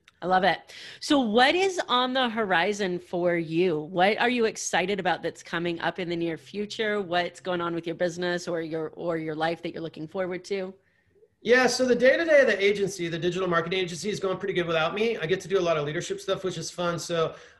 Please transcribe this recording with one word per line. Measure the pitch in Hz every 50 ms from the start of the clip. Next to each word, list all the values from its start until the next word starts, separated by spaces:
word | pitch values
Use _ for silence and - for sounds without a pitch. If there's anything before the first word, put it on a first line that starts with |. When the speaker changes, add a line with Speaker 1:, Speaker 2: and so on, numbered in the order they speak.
| _ - _ _
Speaker 1:
I | 165
love | 180 185 185 196
it. | 175 156 - - - - - - - - -
So | - - 302 277
what | 247 208 208 247 254 285 330
is | 359 392 381 359 - - -
on | 247 247 254 254 254
the | 269 254 233
horizon | 214 233 220 185 180 165 180 208 202 202 202 180 180 170
for | - - 185 175 180 175 170
you? | 170 165 151 160 170 185 180 151 151
What | 151 165 185 170 185 208 220 -
are | 233 247
you | 247 240 226
excited | 208 - - - - - 165 190 190 208 190
about | 175 180 160 156
that's | 170 160 - - -
coming | - 175 170 170 175 170 165
up | - 170 - 190
in | 180
the | 170 175
near | 170 170 170 160
future? | - - - 190 202 208 208 - - 220 208 208 208
What's | 190 165 175 175 175 175 - -
going | - 185 180 175
on | 170 170 170
with | 165 165
your | 175 160
business | 151 180 175 160 175 180 175 175 175 175
or | 175 170 165
your, | 165 156 160 160 160 -
or | - - 170 175 165
your | 160 160 160 151
life | 156 160 165 170 165 -
that | 165 -
you're | 170 165
looking | 160 - 156 160
forward | 156 - 190 185 175 185 175 -
to? | - 196 196 185 190 190 _ _ _ _ _ _ _ _ _ _ _ _ _ -
Speaker 2:
Yeah, | 214 247 254 254
so | 240 - - 254
the | 247 240
day-to-day | - 247 262 311 320 339 320 302 277
of | 254
the | 226 202 190 196
agency, | 202 202 202 196 175 - - 170 165
the | 170 160
digital | 170 180 170 185 185 175
marketing | 170 165 165 175 190 190
agency, | 185 165 175 147 185 214
is | 190 -
going | 196 190 185
pretty | 185 202 190 180
good | 180 170
without | 170 165 160 156 170 185
me. | 208 226 233 220
I | - 160
get | 165 185 185
to | - 160
do | 190 196
a |
lot | 180 170 160
of | 151 147
leadership | 147 156 175 - - 190 196
stuff, | - 190 185 - -
which | 185 -
is | 165 156 -
fun. | - 180 175 170 170
So, | - - - 170 165 160 - - - - - -